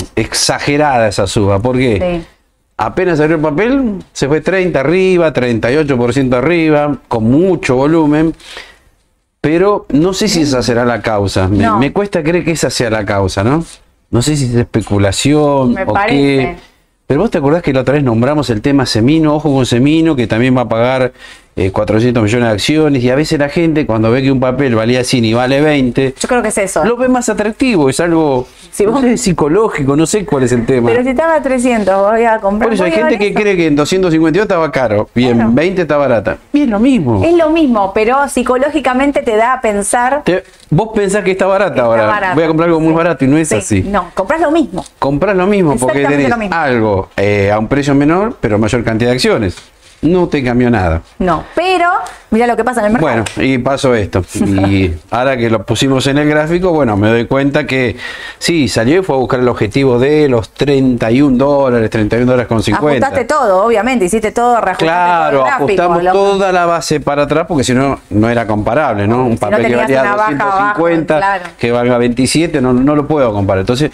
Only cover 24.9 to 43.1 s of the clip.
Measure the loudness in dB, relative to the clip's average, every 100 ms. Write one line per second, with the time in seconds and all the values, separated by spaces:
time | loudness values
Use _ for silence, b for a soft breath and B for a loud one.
24.9 | 0 0 0 0 0 0 0 2 0 0
25.9 | 0 -2 -2 -2 -2 -2 -4 -4 -2 -2
26.9 | 0 0 0 -2 -2 -4 -2 0 2 2
27.9 | 0 0 2 2 0 -4 B B -4 0
28.9 | 2 0 0 0 0 2 2 0 -2 -2
29.9 | 0 0 -2 -2 0 0 0 0 0 2
30.9 | 0 0 0 0 0 0 -2 0 0 0
31.9 | 0 2 2 2 0 0 -2 0 0 0
32.9 | 0 0 0 0 0 0 2 2 2 2
33.9 | 0 2 2 2 2 0 0 0 0 0
34.9 | 0 -2 0 2 2 2 2 0 0 0
35.9 | 0 2 0 -2 -6 -4 -2 0 2 2
36.9 | 2 0 0 2 2 2 2 2 2 0
37.9 | 0 0 0 0 -2 -2 0 0 -2 -2
38.9 | 0 0 -2 0 0 0 0 -2 -2 -2
39.9 | 0 0 -2 -2 -2 -4 B -2 -2 0
40.9 | -2 -2 0 -2 0 0 2 0 0 2
41.9 | 2 2 0 -2 0 0 0 2 2 2
42.9 | 2 0